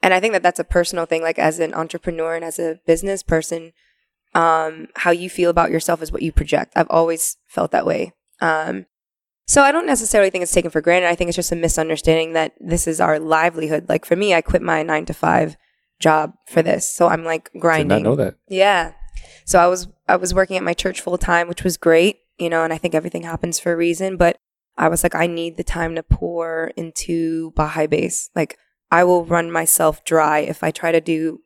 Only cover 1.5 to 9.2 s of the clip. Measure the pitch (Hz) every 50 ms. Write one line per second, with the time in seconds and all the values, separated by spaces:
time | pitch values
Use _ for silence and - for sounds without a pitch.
1.5 | 156 170 165 156 - - 160 160 - 170 _ - 170 165 160 165 165 165 170 165
2.5 | 156 - 170 165 160 _ _ - 165 160 - 196 196 190 - - 170 160 160 -
3.5 | 165 165 165 165 _ _ _ _ _ _ _ _ _ _ _ _ _ 170 165 165
4.5 | 160 160 156 160 160 160 156 - _ - - 175 175 175 175 185 - - 175 170
5.5 | 170 170 165 - - 160 - - 170 165 160 156 - - - 165 - - 156 147
6.5 | - 147 - _ _ - 160 - - 165 165 165 165 160 160 - - _ _ _
7.5 | - - 175 156 - - - 185 170 - - 180 _ _ _ _ _ _ - 165
8.5 | 160 156 156 170 185 190 180 _ _ _ _ _ _ _